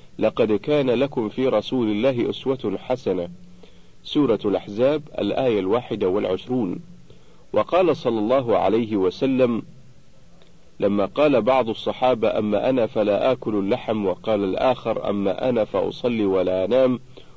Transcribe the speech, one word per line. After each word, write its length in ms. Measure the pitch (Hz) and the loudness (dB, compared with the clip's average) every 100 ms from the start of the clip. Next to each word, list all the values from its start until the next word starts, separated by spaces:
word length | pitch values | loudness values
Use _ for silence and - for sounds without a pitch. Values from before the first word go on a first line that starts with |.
| - - | -16 -2
"لقد 340 | 107 - 110 | 0 2 0
كان 380 | 101 - 147 127 | 0 0 0 2
لكم 380 | 117 139 135 107 | 0 0 -2 -4
في 200 | - 131 | -2 0
رسول 420 | 110 - 131 110 | 0 0 -2 0
الله 400 | 104 117 120 117 | 0 0 0 -2
أسوة 480 | - 127 131 110 95 | -4 -4 -4 -4 -6
حسنة"، 500 | - 127 107 90 87 - - - - - - - | -4 -4 -2 -2 -4 -10 -20 -20 -20 -20 -20 -20
سورة 340 | - 151 131 104 | -4 2 2 2
الأحزاب 580 | 104 95 104 101 131 156 151 - | 0 -2 -2 0 2 0 -4 -4
الآية 420 | 101 - 131 104 | -2 0 0 2
الواحدة 480 | 92 117 - 104 95 | 2 0 -2 -2 0
والعشرون. 720 | 101 104 92 - 127 95 - - - - - - - - | 0 0 -4 -2 -2 -2 -4 -10 -18 -20 -20 -20 -20 -4
وقال 440 | 107 - 175 175 135 | 0 2 4 4 2
صلى 220 | 127 113 | 0 0
الله 400 | 107 135 120 95 | 2 2 2 2
عليه 380 | 92 113 110 104 | 4 2 2 0
وسلم 640 | 92 - 135 127 123 113 - - - - - - - - - - - - | 0 0 0 2 2 0 -6 -16 -20 -20 -20 -20 -20 -20 -20 -20 -20 -2
لما 260 | 101 101 95 | 0 0 0
قال 360 | 135 151 127 | 2 2 4
بعض 260 | 110 131 113 | 4 2 2
الصحابة: 680 | 104 113 - 127 120 107 110 | -4 -6 0 0 2 0 0
"أما 320 | 107 101 127 | 0 0 0
أنا 160 | 131 110 | 0 0
فلا 460 | 113 104 101 131 | 0 0 2 2
آكل 220 | 127 117 | 0 -2
اللحم"، 520 | 104 98 123 - 107 95 | -2 0 -2 -2 -2 -2
وقال 380 | 87 - 107 | -2 -2 0
الآخر: 640 | 98 92 131 123 117 104 104 | 0 0 0 0 -2 -4 -2
"أما 380 | 101 98 - 127 | -2 -2 -2 0
أنا 160 | 120 | 0
فأصلي 600 | 104 98 95 - 123 117 | 0 -2 -2 -2 -2 0
ولا 400 | 98 95 90 92 | 2 2 2 0
أنام"، 360 | 95 127 131 123 - - - | 2 2 2 0 -8 -20 -20